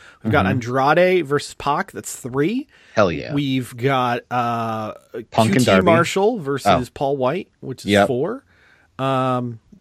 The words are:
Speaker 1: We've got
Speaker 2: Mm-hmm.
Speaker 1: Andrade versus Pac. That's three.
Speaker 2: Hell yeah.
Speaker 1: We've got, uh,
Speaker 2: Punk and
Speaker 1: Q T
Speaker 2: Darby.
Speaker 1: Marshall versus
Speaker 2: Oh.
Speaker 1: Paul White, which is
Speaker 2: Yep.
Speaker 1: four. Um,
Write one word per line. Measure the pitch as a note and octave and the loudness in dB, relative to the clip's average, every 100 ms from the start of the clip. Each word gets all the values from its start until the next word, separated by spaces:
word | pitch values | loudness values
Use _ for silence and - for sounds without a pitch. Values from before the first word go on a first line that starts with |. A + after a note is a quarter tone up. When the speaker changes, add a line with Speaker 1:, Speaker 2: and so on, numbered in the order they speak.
| - - | -20 -8
Speaker 1:
We've | A2 | 0
got | C#3+ | 2
Speaker 2:
Mm-hmm. | B2 | 2
Speaker 1:
Andrade | C3 A#2 C3 C3+ D#3 F3+ F#3 C#3 | 0 -2 0 4 4 4 2 0
versus | C#3+ - | -4 -4
Pac. | - C#3+ D3+ G3 | -6 -4 -2 -4
That's | G2 - | -10 -12
three. | - B2 C3 D#3 B3 D4+ _ _ | -12 -6 -2 0 -2 -8 _ _
Speaker 2:
Hell | - G2 | 0 2
yeah. | E2 - | 0 -6
Speaker 1:
We've | C#3+ C#3+ C3 A#2+ B2 | -4 -2 -2 -4 -4
got, | C3 C3+ B2 B2 - | 0 0 0 -4 -4
uh, | B2 A#2+ A#2 A2+ A2 G#2+ - _ A#2 A2+ | -4 -2 -2 -4 -6 -8 -12 _ -14 -4
Speaker 2:
Punk | - A2 | 0 2
and | |
Speaker 1:
Q | G3 | 2
T | |
Speaker 2:
Darby. | A2+ F#2+ F3+ | 4 4 6
Speaker 1:
Marshall | E3 E3 F#3+ G3+ B3 | 4 2 2 0 0
versus | C#3 C#3 G#2 G2 B2 | -4 -2 2 2 0
Speaker 2:
Oh. | |
Speaker 1:
Paul | - C#3 C#3+ | -4 -4 0
White, | B2+ F3 - _ | -2 -2 -6 _
which | C3+ B2+ | -14 -8
is | - | 0
Speaker 2:
Yep. | G#2 G3+ | 4 4
Speaker 1:
four. | B2 E3 C4 - _ _ _ _ - | 2 -2 -6 -12 _ _ _ _ -6
Um, | C3+ C3 C3 B2+ B2 A2+ _ - | -2 0 0 -2 -4 -10 _ -20